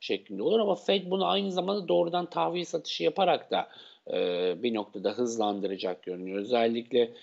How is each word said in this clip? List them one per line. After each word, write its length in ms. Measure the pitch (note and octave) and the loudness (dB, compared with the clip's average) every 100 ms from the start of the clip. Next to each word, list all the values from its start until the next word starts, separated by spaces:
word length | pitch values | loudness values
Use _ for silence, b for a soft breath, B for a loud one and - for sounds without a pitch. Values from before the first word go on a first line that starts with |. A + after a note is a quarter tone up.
şeklinde 420 | - G2+ - G2 | -4 -4 -4 -4
olur. 180 | B2+ A3 | 2 2
Ama 140 | G#3 | 2
fed 360 | F3+ - G3+ F3+ | 0 0 0 0
bunu 160 | F#3+ F3 | 0 2
aynı 260 | G3 G3 | 0 0
zamanda 360 | F3+ F3+ G#3 F3 | -2 -2 -2 2
doğrudan 420 | F3 E3+ F3 E3+ | 2 2 0 -2
tahvil 340 | E3+ E3 F3 | -2 -2 -2
satışı 400 | E3+ E3 - - | -4 -6 -6 -2
yaparak 460 | E3 D#3 F#3 C#3+ - | 0 2 4 4 2
da, 180 | F#2 - B B B - | -2 -2 B B B -4
e, 500 | F#2 F#2 F2+ F2+ F2 | 0 0 2 0 0
bir 120 | B2 | 0
noktada 360 | A2 G2+ G#2 G2 | -2 -4 -4 -4
hızlandıracak 920 | A#2 B2 A2+ G#2 G2+ F#2+ F#2+ F#2+ F2+ | 0 -2 0 0 0 -2 -2 -4 -4
görünüyor. 360 | - F2+ F#2 G2 | -6 -8 -6 -6
Özellikle, 720 | G2+ B2 A#2 A#2 A#2 B2 A#2 B | 0 2 2 2 0 2 2 B